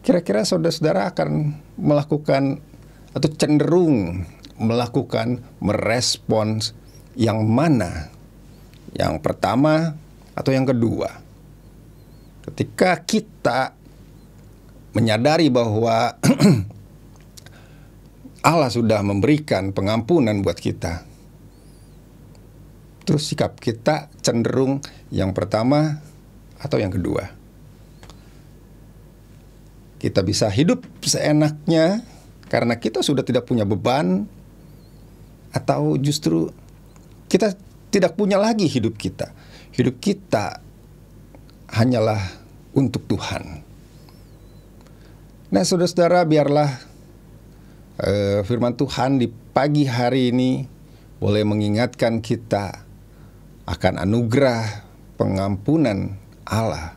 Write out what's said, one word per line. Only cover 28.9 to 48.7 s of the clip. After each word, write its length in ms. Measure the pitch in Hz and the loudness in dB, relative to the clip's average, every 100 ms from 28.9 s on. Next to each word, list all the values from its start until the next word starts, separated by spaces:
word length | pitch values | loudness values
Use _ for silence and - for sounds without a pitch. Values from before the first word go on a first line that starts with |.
| - - - - - - - - - - - | -20 -20 -20 -20 -20 -20 -20 -20 -20 -20 -6
Kita 160 | - 101 92 | -2 0 0
bisa 240 | 95 110 | 0 0
hidup 320 | 98 160 254 - - | 2 2 2 -4 -10
seenaknya 1040 | - - 151 151 151 151 - 165 160 208 - - - - - | -4 -2 2 2 2 -2 0 2 2 0 -6 -20 -20 -20 -4
karena 240 | 117 117 | -2 0
kita 320 | 117 - 202 160 | -2 -2 -2 -2
sudah 160 | 135 | -2
tidak 240 | - 123 117 | 0 -2 0
punya 160 | 123 | -2
beban, 640 | 101 104 113 131 170 185 214 - - - - - - - - - - - - | 0 0 0 0 0 0 -4 -12 -20 -20 -20 -20 -20 -20 -20 -20 -20 -20 -8
atau 480 | 131 - 139 151 151 | -8 -2 0 2 0
justru 480 | 139 147 165 165 - - - - - - - - - | 0 0 0 0 -2 -8 -20 -20 -20 -20 -20 -20 0
kita 260 | 185 214 190 - - - | 2 2 -2 -16 -20 -2
tidak 240 | 202 180 165 | 2 2 2
punya 240 | 202 196 | 0 2
lagi 240 | 214 220 | 2 2
hidup 320 | 175 127 110 - | 0 0 -2 -4
kita. 400 | 95 - - - - - - | -8 -8 -14 -14 -20 -20 -14
Hidup 280 | - 123 123 | 0 0 0
kita 600 | - 196 - 113 98 - - - - - - - - - - - - 107 | -2 -4 -2 -2 -2 -8 -18 -20 -20 -20 -20 -20 -20 -20 -20 -20 -8 0
hanyalah 440 | 127 123 110 107 92 - - - - | 2 2 0 -2 -6 -10 -20 -20 -6
untuk 320 | - 139 - | -2 0 -4
Tuhan. 600 | - 98 - - 76 78 - - - - - - - - - - - - - - - - - - - | -4 -6 -4 -10 -10 -16 -18 -20 -20 -20 -20 -20 -20 -20 -20 -20 -20 -20 -20 -20 -20 -20 -20 -20 -2
Nah, 100 | 190 | 0
saudara-saudara, 600 | 180 185 175 - 170 180 | 2 2 0 2 4 4
biarlah, 480 | 170 151 143 147 147 127 - - - - - - - - - - - - | 4 4 4 2 2 -2 -14 -20 -20 -20 -20 -20 -20 -20 -20 -20 -20 -6
eh, 400 | - 101 101 101 95 | -2 0 0 0 0
firman 240 | 120 120 | 0 -2